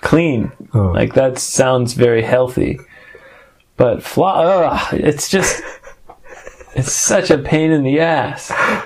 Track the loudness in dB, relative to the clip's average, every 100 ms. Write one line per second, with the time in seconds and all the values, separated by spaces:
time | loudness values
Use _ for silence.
0 | 0 2 2 0 -2 -6 -4 0 2 2
1 | 0 2 0 0 -4 0 2 2 0 2
2 | 2 2 2 0 0 0 -2 -4 -10 -20
3 | -20 -20 -20 -20 -20 _ _ 0 0 0
4 | -4 -2 0 2 2 2 0 -2 -4 -2
5 | 0 -2 0 0 0 -4 -10 -16 -20 -20
6 | -20 -20 -20 -20 -20 -20 -10 -6 -4 -2
7 | 0 0 2 0 2 0 2 2 2 2
8 | 2 0 -2 -6 -8 -2 -2 -2